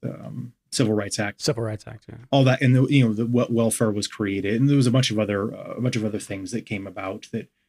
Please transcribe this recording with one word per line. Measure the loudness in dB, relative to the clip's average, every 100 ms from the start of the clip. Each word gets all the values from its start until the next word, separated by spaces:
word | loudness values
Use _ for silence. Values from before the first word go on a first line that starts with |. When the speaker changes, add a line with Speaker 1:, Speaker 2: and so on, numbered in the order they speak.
Speaker 1:
The, | -12
um, | -10 -12 -12 -12 -16 _
Civil | -2 0
Rights | 0 -2 -4
Act. | -6 -4
Speaker 2:
Civil | -4 -4
Rights | -4 -8 -12
Act, | -18 -18
yeah. | -20 0
Speaker 1:
All | 4
that, | 4 4
and | 4 4
the, | 6
you | 6 4
know, |
the | 2 0
wel-, | 2 2
welfare | 2 2 2 0
was | 0 -4
created, | -4 -2 -2 -2 2
and | 4
there | 4
was | 4
a |
bunch | 4 2
of | 0
other, | 0 -2 -4
uh, | -6 -12 -4
a |
bunch | -2 -2
of |
other | -2 -6
things | -8 -10 -8
that | -8 -6
came | -8 -8
about | -10 -10 -10 -8
that, | -10 -10 _